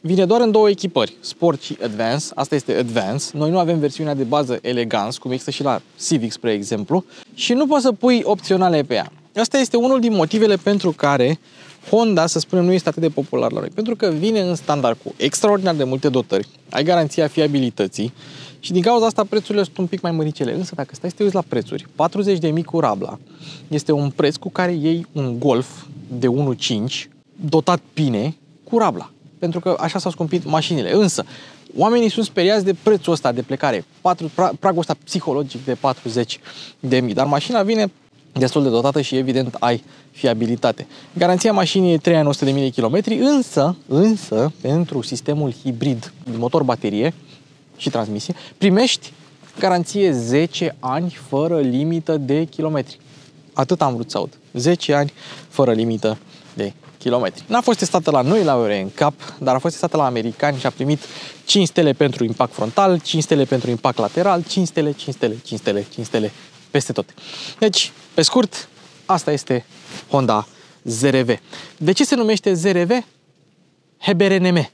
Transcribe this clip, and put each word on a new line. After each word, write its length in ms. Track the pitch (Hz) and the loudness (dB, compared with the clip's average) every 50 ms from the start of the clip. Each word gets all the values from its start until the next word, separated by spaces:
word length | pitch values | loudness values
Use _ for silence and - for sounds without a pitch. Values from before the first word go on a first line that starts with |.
Vine 240 | - 160 185 185 190 | -2 0 2 2 4
doar 160 | 175 220 233 | 4 4 4
în 100 | 247 220 | 4 4
două 180 | 208 220 214 208 | 4 6 4 4
echipări, 460 | 202 - - 180 - 131 110 - - - | 2 0 -4 -2 0 0 0 0 -4 -14
Sport 420 | - - - _ 170 170 151 135 | -14 -14 -6 _ 0 0 0 0
și 160 | - - - - 110 | -6 -12 -8 -6 -6
Advance. 420 | 120 107 104 113 113 127 151 151 - - | -6 -4 -2 -2 0 -2 -2 -4 -8 -6
Asta 200 | - 135 - 156 | -6 -4 -2 -2
este 180 | 143 - - 107 | -4 -2 0 -2
Advance. 520 | 95 127 117 113 120 196 190 208 147 - - - | -2 -2 0 -2 -2 -2 -2 -4 -6 -6 -6 -4
Noi 160 | 147 151 156 | -2 -2 0
nu 100 | 175 185 | 2 2
avem 200 | 175 160 170 160 | 2 2 0 0
versiunea 340 | 147 143 - - 160 151 147 | 0 -2 -2 -4 -6 -4 -2
de 100 | 135 135 | -4 -2
bază 360 | 113 143 147 143 127 123 110 | 0 0 0 0 -2 -4 -4
Elegance, 580 | - 123 123 120 117 113 120 107 101 113 117 - | -4 -4 -2 -2 -2 -2 -2 -2 -2 -4 -8 -8
cum 120 | - 131 | -6 -6
există 200 | 127 127 - - | -6 -6 -6 -8
și 120 | 135 - 139 | -8 -4 -2
la 180 | 139 120 95 - _ _ - - | -2 -2 -2 -6 _ _ -10 -4
Civic, 240 | - 170 135 113 110 | -2 -2 0 -2 -4
spre 200 | - - - 117 | -6 -4 -2 -2
exemplu, 520 | 107 104 101 98 117 104 101 - 160 190 185 _ - - - _ - | -2 -2 -2 -4 -4 -6 -2 -2 -2 -2 -2 _ -20 -20 -20 _ -10
și 200 | - - - 240 | -6 -2 0 2
nu 140 | 262 302 | 2 2
poți 160 | 269 302 285 240 | 2 2 2 2
să 80 | 262 | 2
pui 300 | 214 - - 254 247 233 - | 0 2 2 4 4 4 2
opționale 600 | - 214 190 - - 190 180 185 180 170 151 135 | 0 -2 -2 0 0 2 4 4 4 4 2 2
pe 100 | - 123 | 0 -2
ea. 180 | 101 82 - - - _ _ _ | -2 -2 -4 -12 -20 _ _ _
Asta 220 | 202 226 220 - | -2 -2 2 2
este 200 | 277 262 - - | 0 2 2 2
unul 220 | 233 233 262 269 262 | 0 2 2 2 2
din 140 | 233 233 214 | 2 2 2
motivele 420 | 185 160 160 - 220 220 214 196 | 2 2 2 2 2 4 4 2
pentru 360 | 180 - 202 208 202 - 175 | 2 2 0 0 2 0 -2
care 480 | 151 - - 143 143 127 123 135 160 - _ - - - - - - _ - - | -2 0 0 2 4 4 2 2 2 -2 _ -20 -20 -20 -20 -20 -20 _ -2 2
Honda, 380 | - 220 233 226 196 165 160 | 4 4 4 4 4 4 2
să 120 | 170 - - | 2 0 -2
spunem, 260 | - - - 185 175 | -2 0 2 2 4
nu 60 | 180 | 4
este 180 | 185 180 - 170 | 4 2 2 -2
atât 120 | 147 165 | -2 0
de 80 | 165 160 | -2 0
popular 420 | 151 - 135 - - 123 123 113 | 0 -2 -4 -2 -2 0 0 0
la 80 | 110 107 | -2 -4
noi, 100 | - - | -6 -6
pentru 260 | - 208 220 226 233 | -6 -6 -4 -4 -2
că 120 | - 226 | 0 0
vine 320 | 185 160 151 170 220 226 214 | 0 0 0 0 0 0 0
în 160 | 185 180 175 | 0 0 -2
standard 420 | 156 - - 147 143 127 117 117 - - | -4 -2 -2 -2 0 0 0 -2 -2 -8
cu 100 | - - | -16 -6
extraordinar 580 | - - 147 - - - 208 208 196 190 185 165 | -2 -2 -2 0 2 2 2 2 2 2 0 0
de 80 | 147 135 | 0 0
multe 260 | 127 131 135 139 151 | -2 -2 0 0 0
dotări, 380 | 127 127 120 - - 98 101 - _ _ _ - | 0 0 0 0 -2 -2 -2 -4 _ _ _ -6
ai 140 | - 127 147 | -4 -2 2
garanția 440 | 165 180 170 156 143 - - 156 | 2 2 2 2 0 0 -2 -2
fiabilității, 840 | 147 - 165 156 147 143 139 131 120 - - 101 95 - - 104 120 - - - - - - - - - - - | 0 2 0 0 2 2 0 0 -2 0 -2 -4 -2 -2 -6 -6 -6 -8 -12 -20 -20 -20 -20 -20 -20 -20 -16 -10
și 60 | - | -2
din 100 | 175 185 | 0 2
cauza 240 | 175 226 240 233 226 | 2 4 2 4 2
asta 180 | 226 208 - 208 | 2 2 0 -2
prețurile 400 | 196 208 214 - - 208 208 196 | 0 -2 -4 -2 -2 -2 -2 -2
sunt 140 | 139 - | -2 -4
un 80 | - 185 | -6 -4
pic 160 | 175 - 180 | -4 -4 -4
mai 100 | - 175 | -4 -2
măricele. 420 | 165 160 156 151 151 - 139 120 120 | -2 -2 -2 -4 -4 -4 -4 -4 -4
Însă, 220 | - 185 - - | -4 -6 -8 -8
dacă 140 | 156 135 - - | -10 -10 -10 -10
stai 160 | - - 180 | -10 -10 -10
să 60 | 170 | -4
te 80 | - 208 | 0 -2
uiți 120 | 202 185 | 0 0
la 80 | 190 - | 0 -4
prețuri, 380 | - - 123 - - - - - - - | -2 -4 -4 -4 -4 -8 -10 -10 -12 -4
patruzeci 420 | - 151 170 - 196 202 202 196 | -2 -2 -2 0 -2 0 0 0
de 120 | 170 160 160 | 0 0 0
mii 140 | 151 165 165 | 0 -2 -4
cu 160 | - - 165 | -2 -2 0
Rabla 400 | 151 120 104 98 92 - - - - - - - - - - - - | 0 0 0 -2 -6 -8 -10 -14 -18 -20 -20 -20 -20 -20 -20 -20 -10
este 240 | - 151 147 143 - | -6 -6 -4 0 0
un 180 | 151 143 143 143 | 0 2 0 -2
preț 260 | 135 - 147 143 156 | 0 0 0 0 0
cu 140 | - - 190 | -2 -12 -8
care 240 | - - 180 175 175 | -4 -2 -2 0 -2
iei 320 | 160 143 160 165 170 170 _ | 0 0 0 0 -2 -4 _
un 280 | - 151 135 127 120 120 | -6 -4 -4 -4 -4 0
Golf 280 | 127 143 120 127 131 - - - - - - - - - 127 120 | 2 2 2 2 0 -4 -12 -20 -20 -20 -20 -20 -14 -12 -6 -2
de 80 | 127 | 0
unu 260 | 123 120 139 147 135 123 | 0 2 2 0 -2 -2
cinci, 560 | - - - 123 104 107 131 - - - - _ _ _ _ _ - - 147 | -4 -4 -4 -2 -2 -4 -4 -6 -8 -10 -14 _ _ _ _ _ -8 -4 0
dotat 320 | 165 160 151 - 180 170 - - _ | 0 2 4 2 0 0 -2 -8 _
bine, 420 | - 156 135 117 101 113 156 156 _ _ _ _ _ _ | -2 0 0 0 0 -2 -4 -6 _ _ _ _ _ _
cu 140 | - 233 | -2 0
Rabla. 340 | 233 220 180 110 82 - - _ _ _ - - _ | 2 2 2 0 -2 -12 -14 _ _ _ -20 -10 _
Pentru 200 | 180 170 165 180 | -6 -4 -4 -4
că 180 | - 185 175 - | -2 -2 -2 0
așa 200 | - 165 - 190 | -2 -4 -4 -4
s-au 120 | - 185 | -6 -6
scumpit 340 | 170 - 170 151 180 175 - | -6 -4 -4 -2 -2 -4 -2
mașinile. 480 | 156 151 160 156 - 175 143 104 87 123 | 0 -2 -2 0 0 -2 -2 0 2 2
Însă, 320 | 202 208 175 - - - - - - - - - - - - - | 4 4 2 0 -2 -6 -8 -14 -20 -20 -20 -20 -20 -20 -10 -2
oamenii 320 | - 180 220 233 240 233 214 | 0 2 2 4 2 2 2
sunt 160 | - 226 220 | 0 -2 -4
speriați 400 | - - 190 175 190 214 214 185 | -2 0 0 2 2 2 2 2
de 100 | 196 185 - - | 0 -2 0 2
prețul 300 | 220 214 180 - - 165 | 2 2 2 2 0 -2
ăsta 180 | 156 - 131 | 0 0 -2
de 100 | 117 127 | -2 -2
plecare, 440 | 127 - 135 131 - 139 117 92 82 _ _ _ | -4 -6 -4 -2 0 0 0 -2 -6 _ _ _
patru, 260 | _ 180 180 - 170 | _ -2 -2 0 -4
pra-, 320 | 151 - - 160 - - - | -6 -2 0 0 0 0 0
pragul 200 | - 190 180 165 | 0 0 0 0
ăsta 160 | 160 - 156 - _ | -2 -2 -4 -6 _
psihologic 600 | - - 180 - 165 127 139 147 135 - 120 127 | -6 -6 -4 -2 -2 -2 -2 -4 -4 -8 -8 -4
de 80 | 135 123 | -4 -4
patruzeci 680 | 120 - 135 131 - - 120 113 123 117 - - - _ - - - - - - _ | 0 0 -2 -2 -2 -6 -4 -2 -2 -2 -2 -6 -14 _ -20 -20 -18 -20 -20 -16 _
de 200 | - 127 127 127 | -2 0 2 2
mii. 140 | 123 120 104 | 2 0 0
Dar 120 | - 131 | 0 0
mașina 380 | 143 143 147 - - 247 226 196 | 2 0 0 0 0 0 0 2
vine 280 | 202 226 220 208 190 - _ _ _ _ _ _ _ _ | 2 2 0 0 -2 -4 _ _ _ _ _ _ _ _
destul 300 | 135 127 123 - 156 139 | 0 0 2 2 2 2
de 60 | 135 | 4
dotată 320 | 113 120 120 139 135 151 | 2 2 2 2 0 0
și, 160 | 139 - 131 | -2 0 -2
evident, 380 | 131 131 131 123 131 131 120 - - | -2 0 0 0 -2 -2 -2 -4 -2
ai 240 | - 123 123 117 - - - - - - | 0 0 0 -2 -4 -14 -20 -20 -20 -20
fiabilitate. 760 | _ - - 127 117 110 120 113 120 117 - 120 - - - - - - - - - | _ -2 0 0 0 0 0 -2 0 0 0 0 0 -2 -10 -16 -18 -20 -20 -12 -2
Garanția 340 | 175 175 180 180 180 - 226 | 0 2 2 2 2 2 2
mașinii 420 | 208 196 185 170 - 190 185 180 170 | 2 2 0 2 2 2 4 4 2
e 40 | |
trei 180 | 151 - 175 170 | 4 4 4 4
ani, 120 | 160 151 | 4 4
o 40 | 147 | 2
sută 140 | 139 - 147 | 2 0 0
de 60 | 135 | 0
mii 120 | 135 139 135 | 0 0 0
de 60 | 131 | 0
kilometri, 480 | 120 - 117 113 139 196 208 214 220 | 0 0 0 2 0 0 0 0 0
însă, 580 | - 240 277 294 277 240 - - - 139 160 180 - - | 2 2 2 2 2 0 0 0 0 2 2 0 -4 -6
însă, 640 | - 131 151 196 220 220 202 - - 110 110 127 156 - - | 0 2 4 4 4 2 0 -4 -2 0 0 0 0 -2 -4
pentru 400 | - 127 143 165 175 - - - | -2 0 0 0 0 -2 -4 -6
sistemul 520 | - - 135 120 - - 147 151 151 135 113 - - | -6 -6 -8 -6 -4 -2 -2 0 -2 -2 -4 -4 -6
hibrid, 500 | 135 120 113 - 147 131 113 - - - - - 127 113 | -6 -4 -2 -2 -2 -2 -2 -6 -14 -20 -16 -12 -8 -4
motor-baterie, 760 | 113 117 120 - 160 139 123 120 - - 104 101 104 120 160 160 - - - - - _ _ _ _ _ _ - | -4 -2 0 0 2 2 2 0 0 -2 -2 0 0 0 0 -2 -6 -20 -20 -20 -20 _ _ _ _ _ _ -18
și 120 | - - - | -8 -8 -4
transmisie, 460 | - 117 110 107 104 104 - - 175 - - - - | -4 -4 -4 -4 -6 -8 -6 -8 -10 -10 -12 -20 -6
primești 540 | _ 190 202 180 208 254 254 - - - - - - - - - _ - - - - | _ 2 4 4 4 4 2 0 -4 -8 -20 -20 -20 -20 -20 -20 _ -20 -20 -6 -2
garanție 520 | - 190 180 175 170 - - 202 196 185 | 0 0 0 0 -2 -4 -2 0 2 2
zece 640 | 143 123 117 117 127 143 165 165 - - 131 120 - - | 2 0 0 0 2 2 2 0 -2 -4 -4 -4 -6 -6
ani 300 | - 127 131 160 175 175 170 - - | -6 -4 -4 -2 -4 -6 -8 -10 -10
fără 320 | - 143 139 151 165 170 156 | -4 -2 0 0 0 0 0
limită 580 | 143 127 120 131 147 160 170 165 160 - 160 | 0 0 0 0 0 0 -2 -2 -2 -2 -2
de 260 | 151 139 127 139 156 165 | -2 0 0 0 0 0
kilometri. 560 | 160 - - 156 156 156 143 123 - - - _ - - - - - _ - - - _ | -4 -6 -6 -4 -2 -2 -2 -4 -6 -12 -20 _ -20 -20 -20 -20 -20 _ -20 -20 -8 _
Atât 280 | - 135 - 180 160 | -4 0 0 0 0
am 120 | 156 135 123 | 0 0 0
vrut 180 | 117 117 - | -4 -8 -6
să 60 | - | -6
aud. 200 | 101 - 139 - _ _ - - | -6 -6 -6 -10 _ _ -10 -8
Zece 400 | 120 120 165 175 170 - - 147 | -2 0 0 0 0 0 0 0
ani 200 | 143 143 147 - - - - - - - - | 0 0 -2 -6 -12 -20 -18 -18 -20 -20 -8
fără 220 | - - 135 120 | 0 2 2 2
limită 460 | 113 110 117 117 113 107 107 110 110 110 - - - - - - - | 2 2 0 -2 -2 -2 -2 -2 -2 -4 -10 -20 -20 -20 -20 -16 -8
de 200 | - 104 101 - - - - - | -6 -6 -6 -8 -14 -20 -20 -20
kilometri. 460 | _ - 170 120 123 160 190 - - - | _ -2 0 0 0 0 -2 -6 -8 -6
N-a 140 | - 220 240 | -2 -2 0
fost 180 | 247 - 226 - | 2 2 0 2
testată 320 | 208 - - 185 160 165 | 0 0 0 0 2 2
la 100 | 147 135 | 2 2
noi, 220 | 123 139 190 226 185 | 2 4 2 2 2
la 80 | 151 | 2
Euro 220 | 135 120 117 104 104 | 2 2 2 0 0
N 180 | 98 95 98 - | -2 -4 -6 -2
cap, 200 | - 151 151 147 - - - - - | 0 0 0 0 -4 -18 -18 -14 -4
dar 160 | 139 131 127 | 0 0 0
a 40 | 131 | 2
fost 140 | - 170 160 | 0 -4 -4
testată 240 | - - 165 - | -2 -4 -2 0
la 80 | 156 143 | 0 0
americani 520 | 127 135 147 107 117 110 - 151 147 139 | 0 0 -2 -4 -4 -4 -2 -2 -2 -2
și 80 | 131 - | 0 -4
a 40 | 123 | -4
primit 340 | - - 135 143 151 147 - - - - - - - - - | -2 -2 0 0 0 -2 -2 -14 -16 -16 -16 -18 -18 -14 -4
cinci 220 | - - 202 185 | 0 2 2 2
stele 260 | 156 - - 165 143 131 | 2 2 2 2 2 4
pentru 300 | - 151 135 123 - 120 | 2 0 0 2 0 -2
impact 300 | 113 113 - 127 120 - | -2 0 0 -2 -2 0
frontal, 460 | - 107 113 - 196 196 190 180 165 | -6 -6 -2 2 2 4 4 2 2
cinci 240 | - - - 160 151 | -2 -2 -2 -2 2
stele 200 | - 160 143 135 | 2 2 2 2
pentru 260 | - 135 127 113 123 | 2 0 -2 0 -2
impact 280 | 120 110 - 135 120 | -4 0 0 -2 0
lateral, 460 | - 110 101 - 165 180 202 185 175 160 | 0 -2 -2 0 0 2 2 2 0 -2
cinci 200 | - - 196 180 | -2 0 0 0
stele, 240 | 165 - 165 151 147 | 0 0 -2 -2 -2
cinci 240 | 139 - - 147 131 | -2 -4 -8 -10 -4
stele, 220 | - 131 113 107 117 - | -2 -2 -2 -2 -6 -10
cinci 160 | - 117 104 | -10 -10 -4
stele, 260 | - 107 101 101 101 - - | -4 -2 -2 -2 -4 -6 -10
cinci 140 | - 113 | -12 -8
stele, 240 | - - 113 107 104 - - - - - - - _ | -4 -2 -2 -2 -2 -6 -12 -20 -20 -20 -20 -18 _
peste 200 | - 143 135 - | -2 -2 -2 -2
tot. 220 | 143 - 92 - - - - - - - - - - - | -4 -6 -6 -8 -14 -20 -20 -18 -16 -14 -14 -16 -4 0
Deci, 320 | 220 208 185 - - - - - - - - | 0 2 2 0 -2 -4 -8 -20 -20 -4 -2
pe 80 | - | 0
scurt, 480 | 156 - - 254 220 202 - - - - _ - - - - - - | 0 2 2 2 0 0 -4 -14 -16 -16 _ -20 -20 -20 -20 -16 -2
asta 260 | - 190 170 - - | 0 0 0 0 -2
este 340 | 151 135 - - 127 120 - _ - - - - - - - - | -4 -4 -2 -2 -2 -2 -2 _ -20 -20 -20 -18 -18 -18 -6 0
Honda 380 | - 139 131 117 110 107 104 - - - - - - _ _ | 0 2 2 4 2 0 0 -4 -16 -20 -20 -20 -20 _ _
Z 200 | 117 113 110 131 | -8 -4 0 2
R 120 | 139 131 | 2 4
V. 140 | 131 123 117 117 - - - - - - - - | 4 2 2 0 -2 -4 -18 -20 -20 -20 -20 -10
De 140 | - 160 160 | -2 0 2
ce 140 | 165 - 294 | 4 4 2
se 100 | - 285 | 2 2
numește 380 | 240 226 214 220 196 - 202 185 | 2 2 2 0 0 2 0 0
Z 100 | 165 165 | 2 2
R 120 | 202 185 | 2 2
V? 140 | 180 175 170 240 254 226 _ _ _ _ _ _ _ _ _ _ _ _ _ _ _ _ _ _ | 2 2 2 0 0 -2 _ _ _ _ _ _ _ _ _ _ _ _ _ _ _ _ _ _
H 140 | _ - 190 202 | _ -2 0 2
B 60 | 165 | 4
R 100 | 196 190 | 4 4
N 220 | 196 190 180 185 175 | 4 4 4 4 2
M. 160 | 170 127 - | 2 0 -2